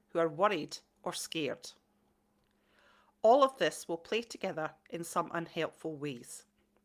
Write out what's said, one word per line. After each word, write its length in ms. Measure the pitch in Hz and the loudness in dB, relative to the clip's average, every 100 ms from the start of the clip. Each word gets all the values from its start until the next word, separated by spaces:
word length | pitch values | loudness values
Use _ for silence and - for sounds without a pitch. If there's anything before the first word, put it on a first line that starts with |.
| _ | _
who 100 | 170 | 0
are 100 | 165 | 0
worried 480 | 151 202 185 147 - _ _ | 2 2 2 -4 -12 _ _
or 120 | 180 | -8
scared. 580 | - - 165 139 - - - _ _ _ _ _ _ _ _ _ _ _ _ _ _ | -6 -6 -4 -4 -4 -10 -18 _ _ _ _ _ _ _ _ _ _ _ _ _ _
All 200 | 220 262 | 6 8
of 140 | 262 - | 6 4
this 300 | 156 - - | 0 0 -6
will 100 | 170 | -6
play 240 | - 214 | -2 -4
together 540 | 233 - 190 160 156 - - | -4 -8 -6 -4 -6 -8 -12
in 140 | 170 | -10
some 280 | 170 180 165 | -4 -2 -2
unhelpful 600 | 170 165 175 156 - 160 151 | -4 -6 -4 -6 -4 -10 -6
ways. 480 | 147 120 117 - - _ _ _ | -8 -8 -12 -18 -20 _ _ _